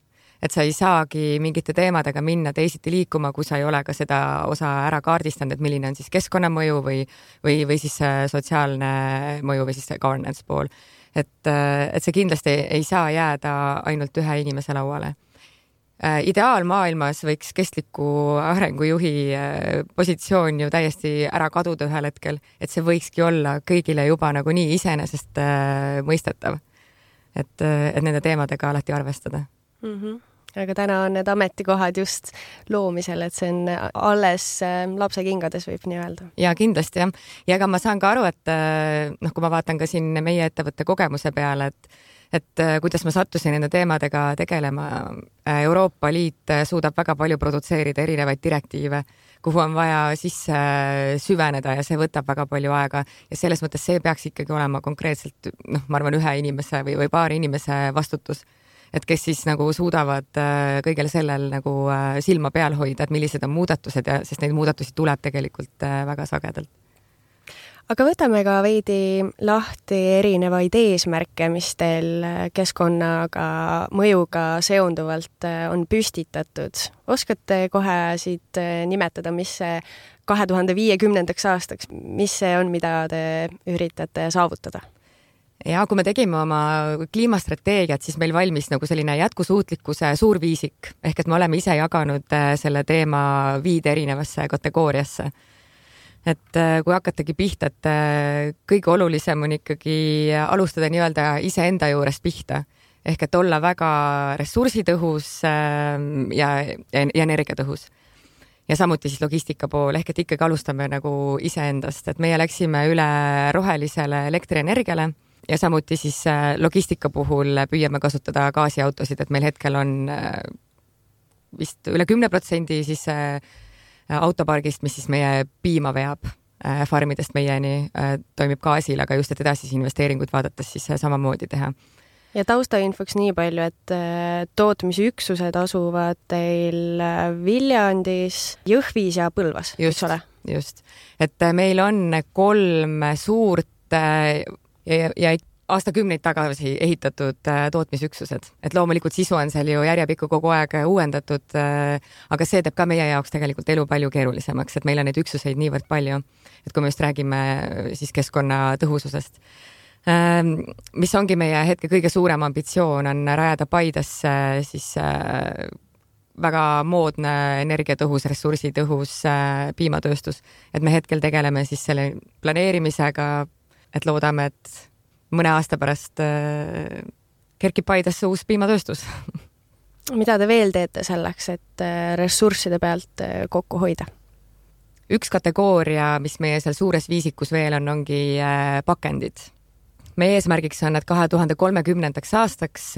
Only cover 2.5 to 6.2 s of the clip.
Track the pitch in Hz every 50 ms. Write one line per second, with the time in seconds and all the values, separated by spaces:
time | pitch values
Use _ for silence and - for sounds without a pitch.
2.5 | 139 - 160 175 - - - - 170 185 180 - - 156 147 139 139 - 156 -
3.5 | 156 143 143 151 151 143 139 - 147 - 151 143 143 139 139 139 143 143 - -
4.5 | 156 - 160 143 139 139 139 151 156 147 - 165 165 165 160 156 - - 143 135
5.5 | 139 131 151 147 147 139 135 135 139 - 139 - - 185